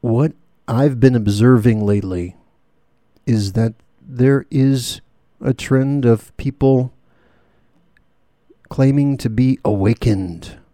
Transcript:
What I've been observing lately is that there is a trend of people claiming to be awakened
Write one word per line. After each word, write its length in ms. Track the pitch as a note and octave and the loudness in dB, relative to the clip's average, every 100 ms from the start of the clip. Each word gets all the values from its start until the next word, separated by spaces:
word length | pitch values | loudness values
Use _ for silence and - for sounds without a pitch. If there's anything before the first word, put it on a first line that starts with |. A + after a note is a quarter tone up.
What 320 | B2 A#2 D3+ - _ _ - | -2 0 -2 -4 _ _ -6
I've 320 | A#2 D3 B2+ | 0 0 4
been 160 | C3 B2+ | 2 4
observing 680 | G#2 G2+ A#2+ B2+ A2+ G#2+ | 0 2 4 6 4 0
lately 520 | G#2 G#2 F#2+ F2+ F2 - _ _ _ _ _ _ _ _ - | 0 -2 -2 -8 -10 -14 _ _ _ _ _ _ _ _ -4
is 280 | A2+ G2 | -2 -2
that 200 | G#2 A2+ A2 _ _ | -2 -4 -6 _ _
there 460 | - B2+ B2+ C#3 - | -18 0 2 2 -2
is 520 | C#3+ C3+ C3+ A#2 - _ _ _ _ | 0 0 0 -4 -12 _ _ _ _
a 120 | - | -6
trend 520 | B2+ - C3 C3+ C#3+ | -6 -2 0 0 0
of 300 | B2 A2+ - - | 2 0 -2 -10
people 560 | C#3+ - C3+ C3+ B2+ _ _ _ _ _ _ _ _ _ _ _ _ _ _ _ _ _ _ | -10 -2 2 2 0 _ _ _ _ _ _ _ _ _ _ _ _ _ _ _ _ _ _
claiming 480 | - C3+ C#3+ C#3+ C#3 | -2 0 2 0 -2
to 120 | A2+ | -4
be 300 | A2 C3 C3+ | 0 0 0
awakened 960 | - G#2 G2 A2+ A#2+ G2+ F#2 E2+ - - _ | -2 -2 0 0 -2 -2 -4 -12 -18 -20 _